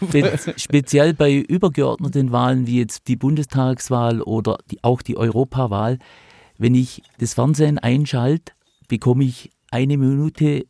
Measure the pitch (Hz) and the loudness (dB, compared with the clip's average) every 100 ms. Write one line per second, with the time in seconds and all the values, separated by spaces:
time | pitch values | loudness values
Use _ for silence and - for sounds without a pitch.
0 | 185 147 147 139 - - - 143 135 143 | 2 2 2 0 -6 -10 0 0 2 4
1 | 156 165 147 139 - 180 147 139 135 - | 4 4 2 2 0 0 0 0 -2 -2
2 | - 143 131 120 127 131 120 123 117 - | -2 0 0 0 2 0 0 0 -2 -6
3 | - 127 135 151 147 135 127 127 - 123 | -6 -2 0 0 -2 -2 0 -2 -2 0
4 | 117 117 - 110 110 98 - - 120 123 | 0 -2 -2 -2 -2 -4 -8 -4 -2 0
5 | - - 113 110 131 131 123 101 110 127 | -4 -2 0 0 -2 -2 -2 -2 -2 -4
6 | - - - - _ _ 117 127 127 - | -8 -20 -20 -20 _ _ 2 2 0 -8
7 | _ - 117 - 131 147 151 147 120 131 | _ -8 -6 0 0 2 2 2 0 0
8 | 147 127 123 165 - _ _ _ _ 113 | 0 -2 0 -2 -4 _ _ _ _ -2
9 | 123 123 135 123 - _ _ 120 135 143 | 2 2 0 -2 -18 _ _ -2 0 2
10 | 131 139 156 - 151 143 | 2 0 -2 0 0 0